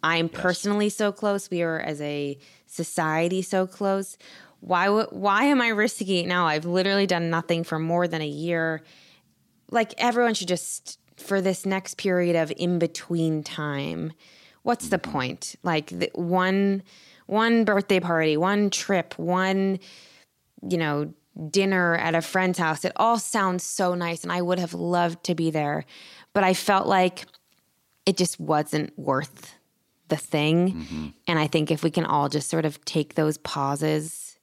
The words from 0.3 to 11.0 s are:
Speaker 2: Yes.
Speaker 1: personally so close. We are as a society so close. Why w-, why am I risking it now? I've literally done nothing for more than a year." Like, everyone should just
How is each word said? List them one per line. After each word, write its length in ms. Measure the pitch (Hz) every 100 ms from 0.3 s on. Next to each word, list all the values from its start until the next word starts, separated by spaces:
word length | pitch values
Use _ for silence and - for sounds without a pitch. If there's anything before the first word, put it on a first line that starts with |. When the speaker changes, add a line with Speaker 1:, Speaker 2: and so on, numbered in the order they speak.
Speaker 2:
Yes. 100 | -
Speaker 1:
personally 480 | 180 175 208 208 208
so 240 | - 208
close. 360 | 202 208 202 -
We 120 | 175
are 180 | 170 160
as 220 | - 147
a 360 | 147 147 143 139 - - _
society 760 | - 170 - 160 156 170 185
so 240 | 185 190 185
close. 520 | - 196 196 196 - - - - _
Why 260 | 180 180 190
w-, 220 | 208 220
why 340 | - 202 202 277
am 160 | 277
I 80 | 233
risking 400 | 214 214 - 190
it 180 | 185 170
now? 180 | 180 170
I've 200 | 156 165
literally 420 | 180 185 196 196
done 220 | 175 170
nothing 340 | 165 165 170
for 160 | 170 160
more 280 | 160 175 175
than 140 | 165
a 60 | 151
year." 540 | 147 170 165 165 160 160 - - _ _ _ _ _ _
Like, 220 | 233 226 -
everyone 360 | 240 233 240
should 160 | 220 180
just 500 | 180 - - - -